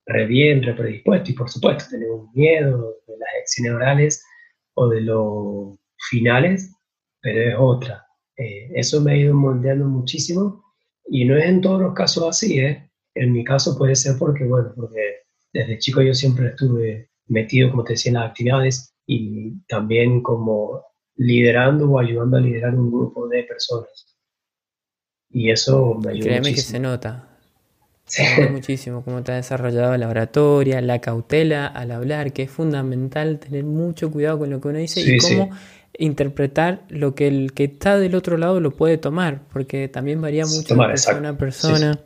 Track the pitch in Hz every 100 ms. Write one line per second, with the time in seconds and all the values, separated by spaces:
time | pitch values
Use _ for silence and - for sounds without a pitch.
0 | - 110 110 123 151 139 120 117 117 107
1 | - 95 - 127 120 120 156 233 - 113
2 | 113 113 110 123 156 160 139 123 113 110
3 | - 110 123 110 - - 120 120 131 143
4 | 151 - _ - _ _ _ - 120 113
5 | 110 110 107 104 101 101 98 98 _ _
6 | - 120 117 123 175 190 - _ _ _
7 | _ _ 120 110 117 - 131 123 120 101
8 | _ _ _ - 113 101 123 127 127 151
9 | 147 143 143 143 135 127 131 139 139 131
10 | 123 160 - 180 202 - _ _ _ _
11 | - 131 123 143 170 185 190 190 185 -
12 | 180 170 165 - - 131 139 143 - _
13 | _ - 123 120 120 135 175 143 135 135
14 | 139 131 165 143 123 127 107 123 113 113
15 | 104 101 _ _ _ - - 107 - 135
16 | 131 127 135 123 120 - 135 117 113 107
17 | - _ - 110 110 127 127 127 117 113
18 | 123 120 110 - 120 135 131 127 - _
19 | - 117 107 107 110 - - 107 107 117
20 | 123 123 120 113 110 107 107 131 - _
21 | _ - 120 120 120 120 131 151 143 135
22 | 120 117 123 131 123 113 120 123 120 120
23 | - 123 120 123 120 117 - 117 - -
24 | _ _ _ _ _ _ _ _ _ _
25 | _ _ _ 123 110 110 135 135 123 110
26 | 107 107 110 123 139 135 - 123 131 123
27 | 110 123 - _ _ _ _ _ _ _
28 | - - 143 123 143 135 131 131 127 123
29 | 131 123 123 127 120 131 123 120 123 123
30 | 113 110 113 147 147 143 135 131 123 120
31 | - 117 - 151 160 147 143 139 120 120
32 | 127 151 143 139 135 - 160 143 131 127
33 | 131 151 156 147 135 143 147 156 170 165
34 | 165 151 151 151 143 135 143 156 160 180
35 | 135 123 - 185 190 - - - _ -
36 | 156 139 139 139 139 143 170 190 - 151
37 | 139 139 143 139 135 139 139 - 196 202
38 | 185 185 180 165 170 185 147 - 160 160
39 | 151 165 170 139 - 139 135 139 135 131
40 | 139 160 156 151 156 156 151 120 113 135
41 | - 147 147 143 135 - 160 156 151 147